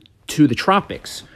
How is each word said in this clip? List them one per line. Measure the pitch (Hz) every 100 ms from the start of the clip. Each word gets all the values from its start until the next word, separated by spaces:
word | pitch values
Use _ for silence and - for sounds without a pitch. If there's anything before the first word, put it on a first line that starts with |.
| _ _ -
to | - 147
the |
tropics, | 120 - 196 - 95 - - -